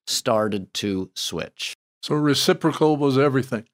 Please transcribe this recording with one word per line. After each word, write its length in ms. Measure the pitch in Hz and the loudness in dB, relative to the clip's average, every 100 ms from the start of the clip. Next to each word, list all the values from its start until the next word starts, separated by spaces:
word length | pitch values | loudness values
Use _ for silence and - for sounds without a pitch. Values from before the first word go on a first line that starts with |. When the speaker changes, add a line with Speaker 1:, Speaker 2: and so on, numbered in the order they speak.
| - | -8
Speaker 1:
started 680 | - - 110 110 101 92 | -4 0 0 0 -4 -8
to 380 | - 104 95 92 | -6 -4 -4 -6
switch. 600 | - - 85 - - - - _ _ | -8 -8 -6 -8 -10 -12 -12 _ _
Speaker 2:
So 140 | - | -4
reciprocal 840 | 151 147 135 - 180 165 - 156 147 | 0 2 2 2 2 0 2 2 4
was 220 | 143 131 | 2 4
everything. 460 | 143 131 127 110 - | 4 2 -2 -6 -10